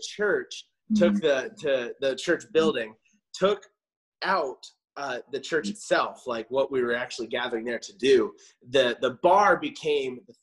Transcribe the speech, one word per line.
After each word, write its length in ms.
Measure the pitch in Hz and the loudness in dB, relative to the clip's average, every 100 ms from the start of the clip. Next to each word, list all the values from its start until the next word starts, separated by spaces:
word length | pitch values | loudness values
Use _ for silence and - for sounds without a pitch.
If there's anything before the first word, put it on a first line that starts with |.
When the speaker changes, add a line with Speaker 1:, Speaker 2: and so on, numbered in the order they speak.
| - | -10
Speaker 1:
church 640 | - 208 147 123 - - _ - 214 | -4 -2 -2 -4 -14 -18 _ 0 4
took 180 | 104 | 4
Speaker 2:
Mm-hmm. 120 | 101 156 | 4 2
Speaker 1:
the, 300 | 135 120 - | 0 -2 -6
to 340 | 151 131 117 - | -2 -2 -2 -4
the 140 | 135 131 | -4 -2
church 280 | - 156 - | -2 -2 0
building, 420 | 160 156 131 110 - _ _ _ | 2 2 0 -6 -10 _ _ _
took 320 | - 190 208 - _ _ _ _ - | -2 0 0 -8 _ _ _ _ -8
out, 440 | 175 190 139 120 - _ _ - | -2 -2 -2 -8 -18 _ _ -10
uh, 220 | 139 123 - | -8 -8 -8
the 80 | 143 | -8
church 260 | - 160 202 | -2 -4 -2
Speaker 2:
Mm-hmm. 40 | |
Speaker 1:
itself, 560 | 208 - 170 113 98 127 | -6 0 0 0 -6 -8
like, 180 | 117 110 | -8 -4
what 200 | 131 131 | -2 0
we 80 | 135 | 0
were 100 | 120 | 0
actually 340 | 120 127 - 113 | -2 -4 -10 -6
gathering 360 | 123 123 117 | -6 -4 -6
there 160 | 117 113 | -6 -8
to 140 | - - | -10 -2
do. 360 | 131 123 104 - _ _ 123 | 4 4 4 -6 _ _ -2
The, 280 | 135 123 113 | 2 2 0
the 100 | 131 120 | -4 2
bar 320 | 175 190 196 160 | 4 6 6 4
became 640 | 151 - 160 147 131 123 _ | 0 -6 -2 -2 -2 -8 _
the 60 | - | -4